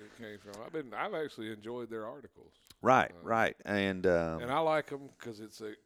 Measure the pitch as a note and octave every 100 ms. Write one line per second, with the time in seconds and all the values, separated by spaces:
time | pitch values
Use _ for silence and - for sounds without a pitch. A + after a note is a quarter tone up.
0 | G#2 - A2 G#2 G2 G2+ A#2 D#3+ C3 G#2
1 | F3 F3+ D3 - A2 G#2+ G#2+ B2 A#2 A2+
2 | G#2+ C3 - - - _ _ - A2+ B2+
3 | D2+ E2+ - A2+ G2 - - G2+ G2 F#2
4 | F#2 E2+ E2 D#2+ A#2+ C#3+ D#3+ D#3 C#3+ C#3+
5 | C#3 - A#2+ G#2+ A2 - G#2+ A2